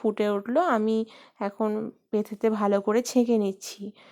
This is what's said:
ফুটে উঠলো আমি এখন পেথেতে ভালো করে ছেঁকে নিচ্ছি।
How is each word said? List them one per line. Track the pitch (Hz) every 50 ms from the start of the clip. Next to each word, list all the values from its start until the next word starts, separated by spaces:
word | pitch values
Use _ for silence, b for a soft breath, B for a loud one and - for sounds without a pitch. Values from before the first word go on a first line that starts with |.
ফুটে | - 220 208 - 208 208 202
উঠলো | 202 202 233 247 320 359 339 247
আমি | 214 214 220 220 220 226 220 B B B B B _ 208
এখন | 202 202 - 220 214 214 214 220 - - _ _ _
পেথেতে | - 208 208 - 214 - - 220 220 208
ভালো | 208 202 202 202 202
করে | 214 208 240 247 -
ছেঁকে | - 254 240 240 233 214 202
নিচ্ছি। | 196 190 - - - - 202 202 214 b b b b